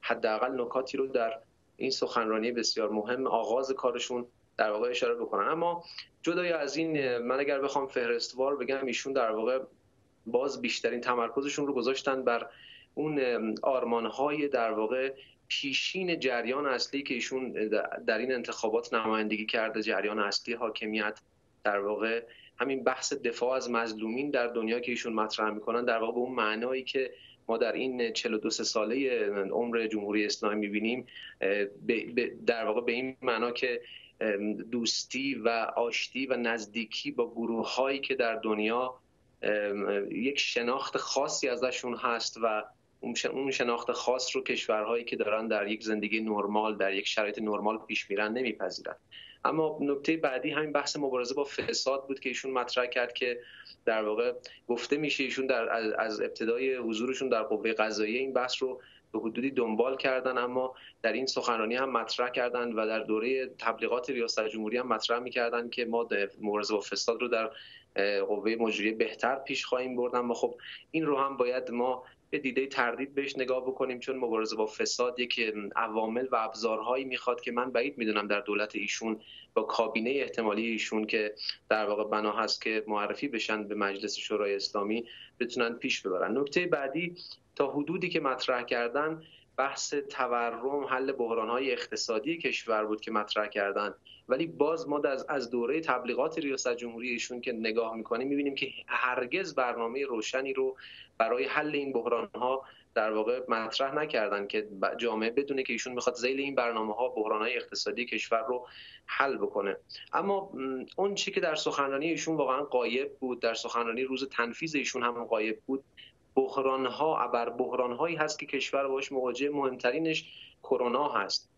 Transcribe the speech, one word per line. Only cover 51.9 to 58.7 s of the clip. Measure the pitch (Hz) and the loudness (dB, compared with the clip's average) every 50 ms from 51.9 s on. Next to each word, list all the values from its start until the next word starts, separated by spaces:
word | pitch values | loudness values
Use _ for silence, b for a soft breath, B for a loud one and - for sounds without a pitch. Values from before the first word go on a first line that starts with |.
| 135 139 - - | 0 -2 -2 -6
بود | 139 135 | -8 -6
که | - 131 | -4 -6
ایشون | 123 - - 135 | -6 -4 -6 -2
مطرح | 131 127 123 123 - 127 123 | -2 -2 -2 0 0 0 0
کرد | 120 120 131 120 120 - | 0 0 -2 -2 -2 -2
که | - 131 123 120 120 B B B B B B B B _ | -2 -2 -2 -2 -4 B B B B B B B B _
در | - 110 110 107 | 0 2 2 2
واقع | 107 107 107 120 123 123 - B B B B B - | 0 2 2 0 0 0 -4 B B B B B -2
گفته | 120 120 - - 147 147 | -2 -2 0 0 0 0
می‌شه | 151 143 131 - 139 | 2 0 0 0 0
ایشون | 127 120 - 131 | -2 0 -2 0
در، | 131 135 120 113 - | 2 2 2 2 2
از، | - 113 113 110 107 - | 0 0 0 0 0 0
از | 110 113 107 104 | 0 0 0 -2
ابتدای | 101 - - - 117 110 117 127 135 131 131 | -2 -4 -2 -2 0 0 0 2 2 0 0
حضورشون | 127 120 113 110 107 117 131 131 131 135 131 | 0 0 -2 -2 0 0 -2 -2 -2 0 2
در | 123 110 107 | 2 2 2
قوه | - 110 107 104 113 113 | 0 -2 0 2 0 2
قضاییه | - 110 110 107 101 107 107 110 123 | 2 2 2 2 0 0 0 2 0
این | 131 135 131 | -2 2 2
بحث | 127 123 127 - - | 2 2 2 -2 -2
رو | 135 131 | -2 -2